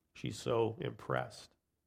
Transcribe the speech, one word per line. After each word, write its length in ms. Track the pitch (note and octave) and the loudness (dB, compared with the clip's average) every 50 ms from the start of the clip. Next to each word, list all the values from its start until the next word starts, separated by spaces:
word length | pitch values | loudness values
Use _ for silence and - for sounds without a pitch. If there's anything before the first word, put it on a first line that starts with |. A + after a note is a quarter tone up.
| _ _ - | _ _ -12
She's 240 | - - A#2+ G#2+ - | -6 -6 -6 -4 -2
so 380 | - B2+ A#2 A2+ A2+ A2 A2 - | 0 2 4 4 4 4 2 -2
impressed. 720 | - A#2 A2+ - - - - B1+ - - - - - - _ _ _ _ _ _ _ | -4 -4 -4 -4 -2 0 2 2 0 -2 -6 -14 -18 -20 _ _ _ _ _ _ _